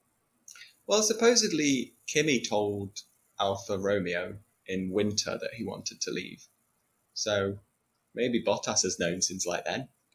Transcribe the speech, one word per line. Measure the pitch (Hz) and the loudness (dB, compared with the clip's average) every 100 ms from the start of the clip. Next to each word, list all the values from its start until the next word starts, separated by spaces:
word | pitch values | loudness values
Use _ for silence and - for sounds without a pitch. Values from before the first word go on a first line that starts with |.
| _ _ _ _ - - - _ - | _ _ _ _ -20 -20 -20 _ 2
Well, | 208 | 4
supposedly | 214 226 226 240 214 160 147 135 - - - | 4 6 6 6 4 2 2 2 0 -10 -2
Kimi | 151 151 123 | 0 2 2
told | - 104 104 101 98 - - _ _ - | 0 0 0 -2 -6 -10 -18 _ _ -2
Alfa | 101 98 - 98 | 0 0 -4 -2
Romeo | 98 101 90 87 92 104 - _ - | 0 0 0 -2 -4 -10 -18 _ -6
in | 95 92 | -4 -2
winter | 95 104 107 - - | 0 0 0 -2 -4
that | - 113 | -6 -8
he | |
wanted | 110 101 - - | -8 -8 -10 -8
to | - | -6
leave. | - - - - _ _ _ _ _ _ | -6 -8 -12 -20 _ _ _ _ _ _
So | - 110 104 98 101 - _ _ _ _ | -6 0 0 0 -4 -12 _ _ _ _
maybe | - 123 117 | -4 0 2
Bottas | - 107 131 104 | 2 0 0 0
has | 95 - | 0 0
known | 87 92 | -2 0
since, | - 95 87 | -2 -2 -4
like, | 87 | -4
then. | - 101 - _ _ | -2 -6 -6 _ _